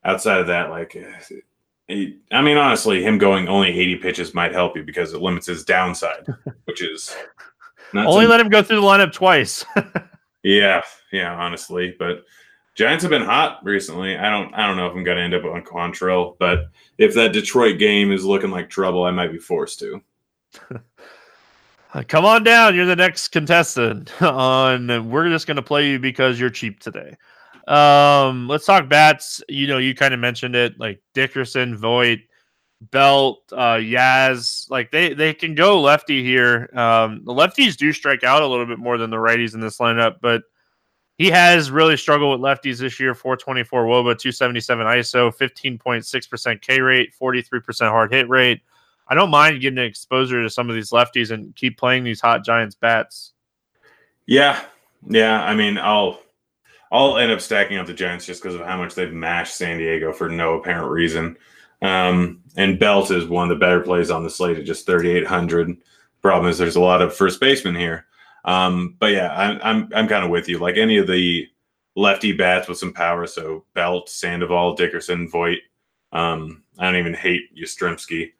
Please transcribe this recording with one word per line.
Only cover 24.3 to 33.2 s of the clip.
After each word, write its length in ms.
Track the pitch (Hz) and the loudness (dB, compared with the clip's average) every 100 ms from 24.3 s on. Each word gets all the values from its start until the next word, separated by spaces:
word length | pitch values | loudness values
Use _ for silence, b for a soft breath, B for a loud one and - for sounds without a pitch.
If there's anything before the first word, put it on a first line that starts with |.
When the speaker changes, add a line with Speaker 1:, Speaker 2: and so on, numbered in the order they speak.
| 135 131 131 131 127 120 120 113 | 2 2 4 2 0 -2 -4 -2
Speaker 2:
We're 180 | 135 170 | -2 0
Just 200 | 165 - | -2 -4
Gonna 140 | 143 | -8
Play 280 | 123 147 143 | -2 -2 0
You 100 | 135 | -2
Because 400 | 131 127 131 120 | -4 0 0 0
You're 120 | 123 | -4
Cheap 280 | 117 113 101 | -4 -10 -10
Today. 380 | - 101 73 - b b b b - | -14 -14 -16 -20 b b b b 0
Um, 800 | 147 147 143 143 143 135 127 123 | 4 8 8 8 6 4 -2 -4
let's 180 | 151 - | -4 2
talk 220 | 196 135 | 2 4
bats. 540 | 147 156 147 - - - | 6 6 4 -4 -14 -10
You 180 | 139 139 | -6 -2
know, 100 | 135 | -2
you 160 | 131 | -2
kinda 240 | 131 139 127 | 0 0 0
mentioned 380 | 120 120 123 123 | -2 -4 -4 0
it, 240 | 120 - | 0 -2
like 220 | 113 98 _ | -10 -10 _
Dickerson, 600 | - 131 139 120 135 127 110 | -4 -2 -2 -4 -4 -4 -4
Voit, 440 | 113 123 123 113 117 _ _ _ _ _ | 0 2 2 0 _ _ _ _ _ _
Belt, 600 | 110 131 139 139 | -4 4 6 6